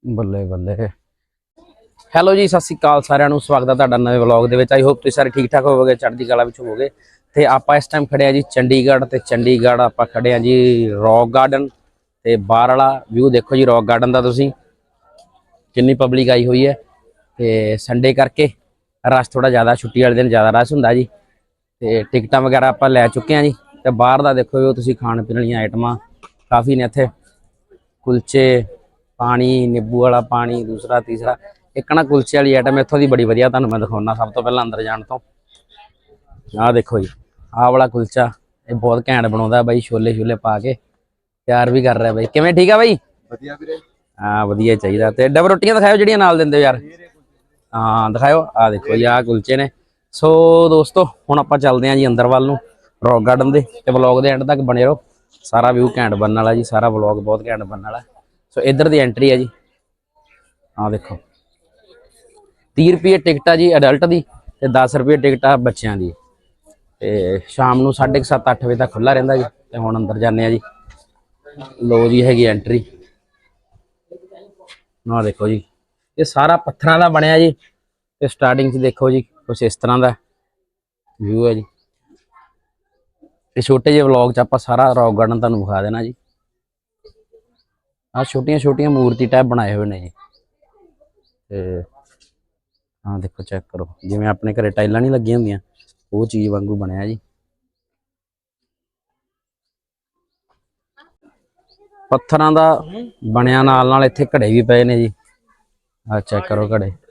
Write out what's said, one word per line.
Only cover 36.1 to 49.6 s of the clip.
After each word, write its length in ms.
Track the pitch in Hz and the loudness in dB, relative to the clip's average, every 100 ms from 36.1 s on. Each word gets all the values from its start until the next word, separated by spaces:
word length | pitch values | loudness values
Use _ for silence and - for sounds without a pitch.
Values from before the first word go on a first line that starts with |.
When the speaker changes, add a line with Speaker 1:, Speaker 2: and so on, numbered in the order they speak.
| _ _ - - 104 | _ _ -20 -18 -4
Speaker 1:
ਆਹ 140 | 117 | 0
ਦੇਖੋ 260 | 120 110 113 | 0 0 -6
ਜੀ, 80 | 95 - _ _ - | -6 -12 _ _ -14
ਆਹ 180 | 113 123 | -2 2
ਵਾਲਾ 160 | 127 127 | 2 0
ਕੁਲਚਾ, 440 | 120 113 - 120 - _ _ _ | -2 -6 -2 -4 -6 _ _ _
ਇਹ 60 | 120 | -4
ਬਹੁਤ 280 | 120 117 120 | -2 -2 0
ਘੈਂਟ 180 | 127 117 | 0 0
ਬਣਾਉਂਦਾ 340 | 110 110 120 | -2 0 0
ਬਾਈ, 180 | 120 120 | 2 -2
ਛੋਲੇ 340 | 117 113 113 | -2 -2 -2
ਛੋਲੇ 220 | 110 110 113 | -2 -4 -4
ਪਾ 240 | 113 107 | -4 -4
ਕੇ 140 | 117 131 _ _ _ _ _ _ - | -4 -8 _ _ _ _ _ _ -2
ਤਿਆਰ 240 | 120 120 | 0 2
ਵੀ 120 | 127 | 2
ਕਰ 140 | 127 113 | 2 0
ਰਿਹਾ 160 | 113 | -2
ਬਾਈ। 120 | 110 113 | -2 -2
ਕਿਵੇਂ, 280 | 151 156 | 0 2
ਠੀਕ 180 | 175 180 | 4 4
ਆ 60 | 214 | 4
ਬਾਈ? 200 | 233 202 _ _ _ | 4 2 _ _ _
Speaker 2:
ਵਧੀਆ 260 | 120 139 143 | -20 -18 -20
ਵੀਰੇ। 180 | 151 160 _ _ _ _ | -14 -16 _ _ _ _
Speaker 1:
ਹਾਂ, 240 | 101 104 104 | -4 -2 -2
ਵਧੀਆ 280 | 104 113 | 0 0
ਹੀ 40 | 110 | 0
ਚਾਹੀਦਾ। 340 | 98 104 110 | 0 0 -2
ਤੇ 160 | 107 131 | 2 2
ਡਬਲ 220 | 143 180 | 2 2
ਰੋਟੀਆਂ 260 | 190 196 220 | 2 2 2
ਦਿਖਾਇਓ 220 | 202 208 | 4 4
ਜਿਹੜੀਆਂ 200 | 208 214 | 4 4
ਨਾਲ 200 | 190 165 | 2 2
ਦਿੰਦੇ 200 | 156 147 | 2 2
ਹੋ 40 | |
ਯਾਰ। 200 | 143 127 147 170 175 _ _ _ _ _ _ | 2 0 -6 -20 -20 _ _ _ _ _ _
ਹਾਂ, 360 | 113 113 110 110 | -6 -2 0 -2
ਦਿਖਾਇਓ। 380 | 104 135 160 160 - | 0 2 2 0 2
ਆਹ 140 | 113 | 2
ਦੇਖੋ 240 | 104 - 113 | 0 -2 0
ਜੀ, 80 | |
ਆਹ 200 | 120 123 | 2 0
ਕੁਲਚੇ 340 | 117 117 101 | 0 -4 -2
ਨੇ। 120 | 131 | -2